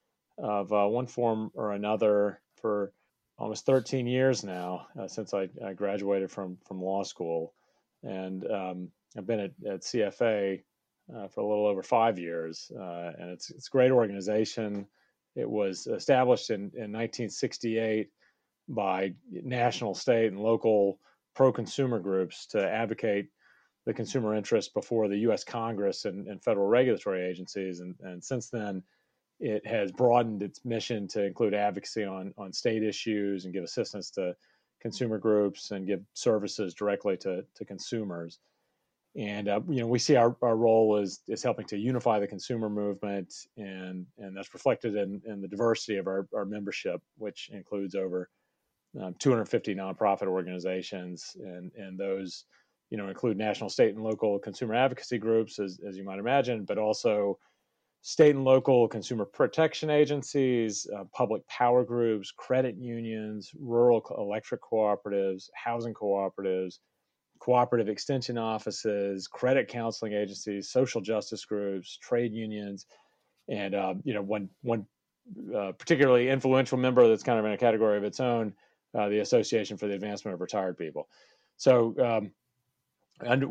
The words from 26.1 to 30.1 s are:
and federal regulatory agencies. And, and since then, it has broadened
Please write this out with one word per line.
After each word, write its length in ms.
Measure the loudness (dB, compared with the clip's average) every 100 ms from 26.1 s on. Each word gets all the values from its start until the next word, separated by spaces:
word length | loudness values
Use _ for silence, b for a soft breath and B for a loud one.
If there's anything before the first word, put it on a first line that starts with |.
| -8 -10
and 160 | -4
federal 240 | 0 2 4
regulatory 580 | 4 4 2 -2 -2 -4
agencies. 540 | -6 -8 -6 -6 -8
And, 160 | -12 -14
and 200 | -14 -14
since 280 | -6 -6 -6
then, 340 | -6 -6 -6 -10 _ _ _ _ _
it 260 | -4 -4 -2
has 280 | -2 -2
broadened 500 | 2 4